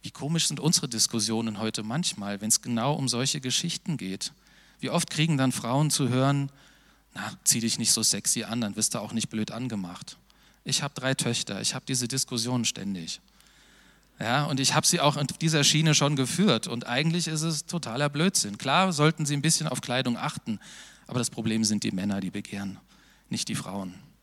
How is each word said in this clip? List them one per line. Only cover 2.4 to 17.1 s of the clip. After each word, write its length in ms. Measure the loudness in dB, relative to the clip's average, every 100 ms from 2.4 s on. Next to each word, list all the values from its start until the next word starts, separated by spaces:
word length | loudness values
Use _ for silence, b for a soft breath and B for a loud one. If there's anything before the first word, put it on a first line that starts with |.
wenn's 220 | 0 0
genau 320 | 2 0 0
um 140 | 0 0
solche 320 | 0 0 -2
Geschichten 560 | -2 -2 -2 -6 -4 -4
geht. 360 | -4 -6 -8 -10 b b b b
Wie 120 | -2
oft 200 | 0 0
kriegen 260 | 0 2 4
dann 140 | 2
Frauen 400 | 2 0 2 2
zu 180 | 2 2
hören, 440 | 4 4 2 -2 b b b b b b
„Na, 180 | -10 -10 -4
zieh 180 | 0 2
dich 180 | 2 0
nicht 140 | 2
so 100 | 2
sexy 420 | 2 0 0 -2
an, 160 | -2 -2
dann 160 | -2 0
wirst 180 | -2
du 60 | -2
auch 120 | -4
nicht 180 | -4 -2
blöd 200 | -2 -4
angemacht.“ 680 | -4 -6 -4 -6 -10 -16 -20 _ b b b
Ich 200 | -4 -2
hab 120 | -2
drei 200 | -4 -2
Töchter, 460 | 0 0 -2 -2 -2
ich 140 | -2
hab 100 | -4 -2
diese 200 | -2 0
Diskussion 580 | -2 -2 -2 0 0
ständig. 560 | 0 -2 -6 -6 -8 -12 _ b b b b b b b b _
Ja, 240 | 0 0
und 160 | 2 2
ich 140 | 2
hab 120 | 4 4
sie 140 | 4
auch 160 | 4 2
in 100 | -2 0
dieser 240 | 0 4
Schiene 300 | 4 4 6
schon 200 | 6 4
geführt. 540 | 2 0 4 4 4 0
Und 180 | -6 -2
eigentlich 400 | 0 2